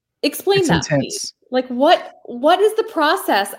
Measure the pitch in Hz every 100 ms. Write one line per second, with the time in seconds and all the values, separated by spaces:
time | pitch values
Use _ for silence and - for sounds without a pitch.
0 | _ _ 302 - - 392 339 165 143 143
1 | - - - - - 254 254 247 294 -
2 | - - - 240 285 349 415 427 - -
3 | 302 381 - 220 202